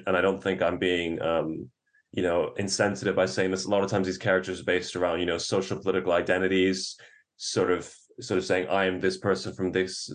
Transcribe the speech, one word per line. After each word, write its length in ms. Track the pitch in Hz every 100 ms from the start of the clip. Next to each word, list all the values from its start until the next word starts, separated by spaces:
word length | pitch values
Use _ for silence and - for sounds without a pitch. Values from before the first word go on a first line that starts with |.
| -
and 100 | 90
I 40 |
don't 220 | 95 92
think 200 | 98 92
I'm 160 | 87 87
being, 420 | 92 90 85 82
um, 460 | 82 82 78 80 - _ _ _ _
you 100 | -
know, 300 | 90 85 90 -
insensitive 580 | 98 - 104 98 98 95
by 100 | 92
saying 240 | 101 92
this, 140 | 95
a 60 | 98
lot 120 | 101
of 80 | 95
times 160 | 101 92
these 120 | 92
characters 420 | 107 92 95 87
are 40 |
based 300 | 90 90 90
around, 260 | 90 87 85
you 60 | 87
know, 120 | 85
social 400 | - 101 95 95
political 340 | 95 92 92
identities, 840 | 87 87 92 95 95 92 92 - - - - _ -
sort 340 | - 107 90
of, 220 | 85 - - _ -
sort 160 | 120 95
of 80 |
saying, 220 | 92 92 -
"I 180 | 95 95
am 120 | 90
this 180 | 95 95
person 360 | 101 92 98
from 160 | - 92
this, 360 | 92 92 - -